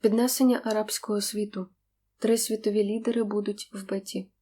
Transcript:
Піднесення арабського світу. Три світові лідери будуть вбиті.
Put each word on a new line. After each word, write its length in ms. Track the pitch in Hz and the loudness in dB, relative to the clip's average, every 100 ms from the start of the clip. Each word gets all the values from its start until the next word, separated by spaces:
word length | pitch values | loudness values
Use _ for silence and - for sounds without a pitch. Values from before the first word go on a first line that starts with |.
Піднесення 600 | 214 226 247 - 262 247 | 4 4 2 4 4 4
арабського 560 | 226 214 214 - - 208 | 2 0 -2 -6 -4 -4
світу. 480 | 202 208 208 190 185 _ _ _ _ _ | -2 -4 -4 -6 -10 _ _ _ _ _
Три 200 | 233 226 | 0 2
світові 460 | - 220 214 208 | 0 -2 0 2
лідери 380 | 202 220 226 240 | 0 0 0 0
будуть 480 | 214 208 208 208 - | 0 -2 -4 -6 -10
вбиті. 560 | 196 196 196 196 196 190 _ | -14 -6 -6 -6 -10 -10 _